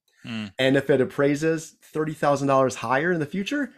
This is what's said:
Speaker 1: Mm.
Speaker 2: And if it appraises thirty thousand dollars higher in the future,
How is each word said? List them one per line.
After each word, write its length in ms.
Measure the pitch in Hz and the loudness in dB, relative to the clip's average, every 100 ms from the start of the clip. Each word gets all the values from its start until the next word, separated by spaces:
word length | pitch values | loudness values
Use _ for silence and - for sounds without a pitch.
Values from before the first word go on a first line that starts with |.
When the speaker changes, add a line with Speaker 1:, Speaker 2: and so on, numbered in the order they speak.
| _ _ 123 | _ _ -12
Speaker 1:
Mm. 280 | 113 104 - | -10 -10 0
Speaker 2:
And 200 | 131 139 | 2 2
if 120 | - | 4
it 120 | 139 | 2
appraises 760 | 127 - 143 143 160 160 160 _ | 2 2 0 2 -2 -2 -6 _
thirty 320 | - 156 156 | -12 -6 -6
thousand 340 | 156 151 139 139 | -2 0 2 2
dollars 280 | 135 131 - | 4 2 -2
higher 360 | 117 131 165 | -2 0 0
in 80 | 175 | -2
the 60 | 151 | -2
future, 480 | 185 196 294 269 | -4 -4 -4 -6